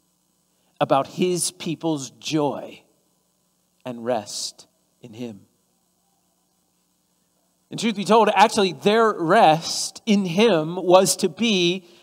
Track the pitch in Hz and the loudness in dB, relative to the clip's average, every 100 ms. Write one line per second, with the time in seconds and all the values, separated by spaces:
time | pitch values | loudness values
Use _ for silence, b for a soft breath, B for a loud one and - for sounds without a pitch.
0 | _ _ _ _ _ _ _ - 147 139 | _ _ _ _ _ _ _ -6 -2 0
1 | 135 - 180 175 - - 175 151 165 151 | -2 -4 -4 -2 -6 -8 -10 -6 -6 -6
2 | 131 113 - 156 143 - - - _ _ | -8 -14 -6 -4 -2 -6 -12 -20 _ _
3 | _ _ _ _ _ _ _ _ 127 120 | _ _ _ _ _ _ _ _ -16 -10
4 | 117 117 104 - - - _ _ _ _ | -6 -6 -6 -10 -12 -14 _ _ _ _
5 | 120 110 123 98 104 _ _ _ _ _ | -20 -14 -14 -14 _ _ _ _ _ _
6 | _ _ _ _ _ _ _ _ _ _ | _ _ _ _ _ _ _ _ _ _
7 | _ _ _ _ _ _ _ - 233 202 | _ _ _ _ _ _ _ -6 -4 -2
8 | 180 220 208 196 202 - 190 147 196 220 | 2 4 4 4 2 2 -2 0 0 2
9 | 220 - 165 214 180 156 - - - - | 2 0 2 4 6 4 0 -8 -8 -6
10 | - 202 185 165 233 170 156 180 180 185 | 0 0 0 0 2 2 -2 -4 4 6
11 | 196 - 190 - 226 196 175 190 b b | 4 0 -4 -2 0 2 2 -2 b b